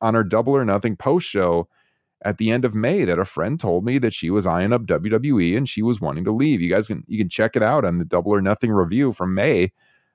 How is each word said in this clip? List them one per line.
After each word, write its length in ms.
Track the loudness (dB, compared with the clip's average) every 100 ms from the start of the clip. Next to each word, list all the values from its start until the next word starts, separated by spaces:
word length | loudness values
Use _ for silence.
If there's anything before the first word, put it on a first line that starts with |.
on 140 | 0 0
our 80 |
Double 300 | 2 0 2
or 100 | 0 2
Nothing 300 | 0 -2 -2
post 320 | 0 0 0
show 400 | 0 2 0 -2 _ _ _ _ _
at 140 | -6 -2
the 140 | 0
end 140 | 0 0
of 100 | 0
May 300 | 0 0 0
that 140 | 0
a 60 | -2
friend 340 | -4 -4 -2
told 260 | -2 -2 0
me 120 | 0
that 140 | 0
she 160 | -2 -2
was 160 | 0 0
eyeing 280 | 0 2
up 120 | 0 0
W 260 | -2 0
W 280 | -2 2 2
E 160 | 2 0
and 120 | -2
she 140 | -2
was 200 | -2 -2
wanting 220 | -4 -4 -2
to 60 |
leave. 300 | 0 2 2
You 80 | 0
guys 180 | 0 -2
can, 160 | -8 -6
you 100 | -4
can 120 | -4
check 260 | -2 -2 2
it 80 |
out 220 | 2 2 0
on 120 | -2
the 80 | 0
Double 260 | -2 2
or 100 | 2
Nothing 300 | 2 0 2
review 420 | 2 2 2 0
from 200 | -2 -2
May, 380 | 0 2 2 0 -4 _ _ _